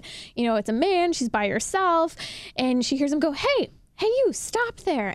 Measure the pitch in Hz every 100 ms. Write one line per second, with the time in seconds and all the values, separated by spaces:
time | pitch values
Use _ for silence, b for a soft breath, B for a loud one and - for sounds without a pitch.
0 | B B B B 240 220 196 220 349 359
1 | 349 330 240 214 208 202 - 381 381 330
2 | 330 - B B B - 254 254 240 269
3 | 285 294 320 277 494 554 302 - _ -
4 | 427 494 494 240 - 440 466 - - 294
5 | 202